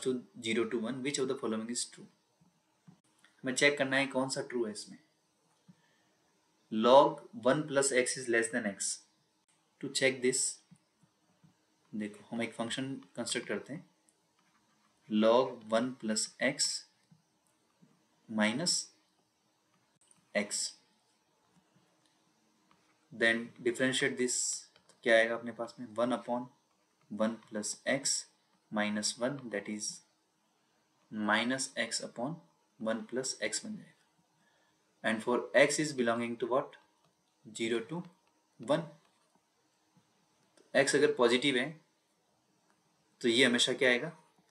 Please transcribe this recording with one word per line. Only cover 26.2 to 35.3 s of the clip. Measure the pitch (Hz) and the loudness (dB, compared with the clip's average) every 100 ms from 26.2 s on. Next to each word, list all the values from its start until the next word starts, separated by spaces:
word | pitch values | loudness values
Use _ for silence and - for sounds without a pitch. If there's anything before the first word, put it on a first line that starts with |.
upon | 117 120 127 _ _ _ _ _ - | -2 -4 -6 _ _ _ _ _ -10
one | 104 110 113 - | -2 -2 -2 -8
plus | 107 104 - - 135 | -8 -6 -6 -2 -2
x | - - - _ _ _ - | 0 -2 -4 _ _ _ -8
minus | 107 104 107 104 - | -2 -2 -2 -4 -2
one, | 123 143 123 | -4 -4 -6
that | 101 98 107 | -8 -6 -6
is | - - _ _ _ _ _ _ _ _ _ _ - | -8 -10 _ _ _ _ _ _ _ _ _ _ -14
minus | 110 107 107 117 135 - - 113 | -4 0 2 2 -2 -4 -4 -4
x | - 107 | -4 -8
upon | - 123 170 - _ _ - | -8 -8 -8 -14 _ _ -10
one | 110 113 107 | -4 -4 -4
plus | 113 135 - 107 | -6 -6 -4 -4
x | - 110 | -6 -8
बन | 107 | -12
जाएगा। | - _ _ _ _ _ _ _ _ _ _ _ | -14 _ _ _ _ _ _ _ _ _ _ _
And | - 110 | -2 -2
for | 120 | 0